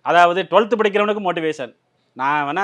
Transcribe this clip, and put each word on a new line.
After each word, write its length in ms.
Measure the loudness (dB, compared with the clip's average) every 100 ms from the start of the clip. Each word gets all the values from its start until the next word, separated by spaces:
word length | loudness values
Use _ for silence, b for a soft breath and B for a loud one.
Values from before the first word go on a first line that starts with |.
அதாவது 400 | 0 4 4 2
ட்வெல்த் 380 | 0 0 2 0
படிக்கிறவனுக்கு 460 | 0 0 -2 -2 -4
மோட்டிவேஷன். 420 | -4 -4 -6 -10 -14 _ _ _ -6
நான் 280 | -2 -2 -2
வேணா 180 | -4